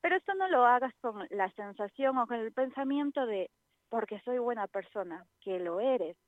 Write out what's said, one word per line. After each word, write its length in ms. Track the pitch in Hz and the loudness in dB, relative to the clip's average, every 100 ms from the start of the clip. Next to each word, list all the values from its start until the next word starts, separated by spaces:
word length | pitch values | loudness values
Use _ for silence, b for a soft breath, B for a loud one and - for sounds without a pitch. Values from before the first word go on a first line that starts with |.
Pero 160 | 339 370 | 2 0
esto 180 | - | 0
no 140 | 392 381 | -2 2
lo 180 | 302 247 | 6 6
hagas 260 | 247 262 - | 6 2 -4
con 240 | 247 214 185 | -8 -6 -8
la 180 | 202 190 | -2 -2
sensación 640 | - 202 196 202 - 269 262 | -2 -12 -6 -8 0 0 2
o 80 | 233 | 0
con 120 | 233 | -2
el 120 | 226 | -4
pensamiento 720 | 240 262 254 269 277 285 277 | -2 -2 -2 -2 0 0 -2
de 240 | 247 208 180 _ _ _ _ | -2 -2 -4 _ _ _ _
"porque 280 | 226 220 208 | -4 -4 -6
soy 140 | 247 247 | -4 -2
buena 280 | 240 233 196 | 0 -2 -4
persona", 580 | 202 185 214 185 170 180 _ | -6 -6 -8 -6 -8 -14 _
que 200 | - 185 | -6 -4
lo 180 | 175 175 | -2 0
eres 380 | 247 254 165 175 | 2 2 0 -4